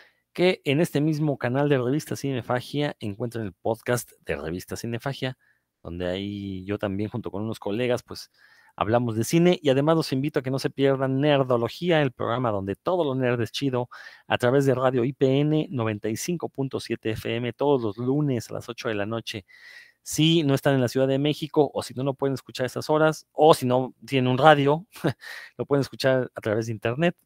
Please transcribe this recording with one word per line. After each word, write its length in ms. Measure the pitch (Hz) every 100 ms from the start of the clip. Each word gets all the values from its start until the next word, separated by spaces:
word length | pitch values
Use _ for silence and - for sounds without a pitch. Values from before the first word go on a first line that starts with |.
| - _ _
que 280 | - 180 - 147
en 160 | 139
este 180 | 170 143
mismo 380 | 156 147 156 131
canal 320 | 123 135 143
de 80 | 135
Revista 380 | 123 151 - 127
Cinefagia 800 | 139 127 - 123 - 143 147 -
encuentran 460 | 110 101 120 117 104
el 80 |
podcast 580 | - 110 113 - 123 - _ -
de 100 | 71
Revista 400 | 76 90 - -
Cinefagia, 640 | 117 117 139 139 131 - _ _ _ _
donde 260 | 90 87 90
ahí 580 | 92 101 101 98 92 92
yo 120 | 104
también 320 | 101 98 107
junto 220 | 117 87
con 120 | 95
unos 160 | 110 104
colegas, 440 | 101 107 123 120
pues, 280 | - - - _ _ _ _ -
hablamos 400 | 98 120 120 110
de 80 | 113
cine 340 | 170 175 180
y 80 | 143
además 280 | 131 151 165
los 160 | -
invito 260 | 131 147 147
a 20 |
que 80 | 131
no 80 | 135
se 120 | 143
pierdan 500 | - 135 135 135 135
Nerdología, 840 | 151 143 127 120 117 - 175 156
el 120 | 139
programa 380 | - 110 120 123
donde 240 | 101 98 95
todo 280 | - 180
lo 100 | 147
nerd 280 | 131 123 120
es 100 | 110
chido, 380 | - 139 123 123 - - - -
a 100 | -
través 280 | 123 139 139
de 80 |
Radio 300 | 123 131 127
I 80 | 127
P 300 | 131 135 135
N 260 | 151 156 -
noventa 380 | 127 110 107 110
y 80 | 110
cinco 320 | - 175 113
punto 320 | - 135 113
siete 320 | - 113 110
F 240 | 110 117 117
M, 160 | 120
todos 300 | - 143 139
los 160 | 113 110
lunes 520 | 123 143 147 120 -
a 40 |
las 160 | 104 110
ocho 180 | 117 123
de 80 | 104
la 100 | 104
noche. 400 | 113 - 110 - - - - - _
Si 400 | - - 160 170
no 120 | 143 135
están 200 | 147 135
en 60 |
la 60 | 120
Ciudad 200 | 131 135
de 120 | 135
México 500 | 147 147 156 156 139
o 100 | 101
si 100 | -
no 100 | 120
lo 100 | 139
pueden 200 | 131 139
escuchar 300 | 131 - -
a 40 | 127
esas 220 | 120 -
horas 380 | 151 156 151 -
o 200 | - 151
si 120 | - 123
no 280 | 127 127 - 113
tienen 260 | 135 127
un 60 | 127
radio, 500 | 143 147 139 156 202
<laughs> 240 | - 151 - - - - -
lo 80 | 120
pueden 160 | 143
escuchar 500 | 123 117 131 131 123
a 80 | -
través 260 | 113 107 113
de 40 |
internet, 440 | 110 117 127 170 -